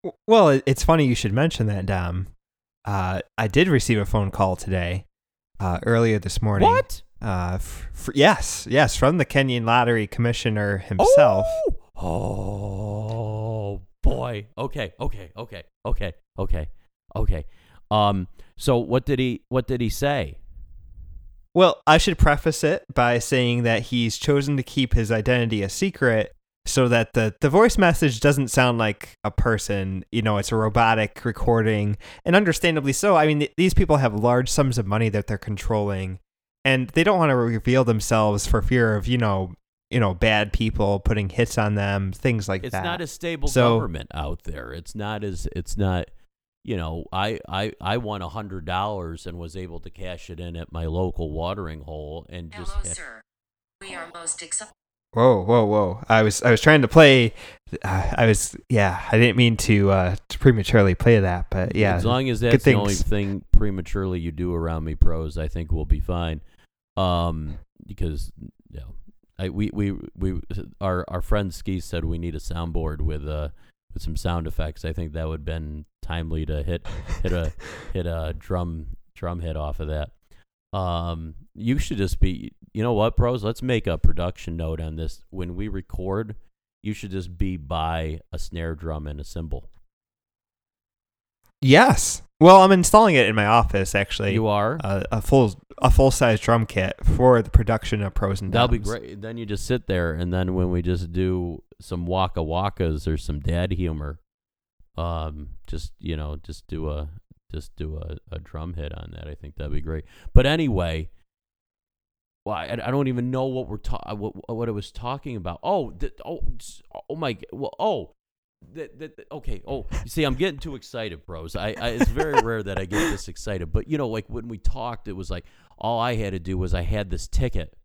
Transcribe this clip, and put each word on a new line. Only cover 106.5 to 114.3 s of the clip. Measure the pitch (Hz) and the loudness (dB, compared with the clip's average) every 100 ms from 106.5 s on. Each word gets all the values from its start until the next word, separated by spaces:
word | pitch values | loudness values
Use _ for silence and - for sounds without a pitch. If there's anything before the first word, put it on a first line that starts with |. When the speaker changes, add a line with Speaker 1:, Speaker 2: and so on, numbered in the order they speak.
| 76 - | -18 -12
Speaker 2:
do | 80 78 | -8 -6
a, | 73 76 90 _ _ _ | -6 -10 -14 _ _ _
just | 80 - - | -14 -14 -12
do | 78 78 | -10 -8
a, | 80 80 - | -12 -14 -14
a | 78 | -16
drum | 82 78 82 | -12 -12 -10
hit | 80 73 78 | -10 -10 -12
on | 78 80 | -16 -16
that. | 76 | -16
I | |
think | 73 73 - | -16 -16 -10
that'd | 73 | -4
be | 76 | -2
great. | 78 80 - - - | -2 -8 -10 -16 4
But | - 131 | 4 4
anyway, | 160 151 98 85 80 80 - _ _ _ _ _ _ _ _ _ _ _ _ - | 2 0 0 -2 -4 -8 -16 _ _ _ _ _ _ _ _ _ _ _ _ -10
well, | 92 | -8
I, | 82 | -8
I | 120 - | -8 -2
don't | 135 135 | -2 0
even | 123 123 | -2 -4
know | 131 | -4
what | 135 127 120 | -4 -6 -8
we're | 107 | -8
ta-, | - - - | -4 -4 -6
what, | 104 104 | -8 -8